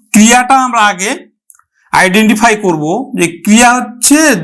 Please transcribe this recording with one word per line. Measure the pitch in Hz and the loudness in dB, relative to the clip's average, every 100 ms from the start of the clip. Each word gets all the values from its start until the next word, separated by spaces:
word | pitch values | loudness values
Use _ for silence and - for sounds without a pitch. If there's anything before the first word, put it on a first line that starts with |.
| _ | _
ক্রিয়াটা | 208 220 247 247 269 254 | 2 4 2 2 0 0
আমরা | 233 | -2
আগে | 208 185 196 359 - _ _ _ _ _ _ | -2 -2 -6 -8 -12 _ _ _ _ _ _
আইডেন্টিফাই | 147 185 190 220 226 233 214 | -2 0 2 2 2 0 -2
করব | 202 156 151 202 277 180 | -2 -4 -4 -6 -6 -6
যে | 170 - | -6 -4
ক্রিয়া | - 220 240 | 0 2 2
হচ্ছে | 247 - - - 294 311 214 | 0 -4 -6 0 2 2 -2